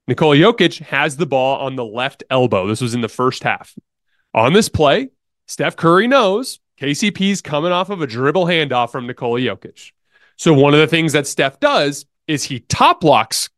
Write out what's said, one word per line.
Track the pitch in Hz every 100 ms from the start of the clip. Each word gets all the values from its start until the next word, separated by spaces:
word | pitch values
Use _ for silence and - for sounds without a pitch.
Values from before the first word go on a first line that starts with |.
| -
Nikola | 123 156
Jokic | 143 190 233 170 -
has | - 139 156 135
the | 165
ball | 135 131 139
on | 135 131
the |
left | 113 113 135 - -
elbow. | 131 123 98 95
This | 110
was | 123
in | 120
the | 110
first | - 127 -
half. | 123 95 - - _ _ _ _ _
On | - 117
this | 190 -
play, | - 143 175 269 _ _ _ -
Steph | - 147 -
Curry | 165 180 233
knows | 277 202 202 262 - _ -
K | 135
C | 147 208
P | - 196
is | 196
coming | - 147 175
off | 180 185
of | 196
a | 139
dribble | 113 135 170 170
handoff | 170 147 123 120
from | 135 123
Nikola | 123 123 120
Jokic. | 123 98 - - - _ _ _ _ -
So | 170
one | 143 143
of | 147
the | 151
things | 165 160
that | 147 139
Steph | - 135 -
does | 285 262 147 147 - _ -
is | 143
he | - 127
top | - - 247 -
locks | 160 120 110 - -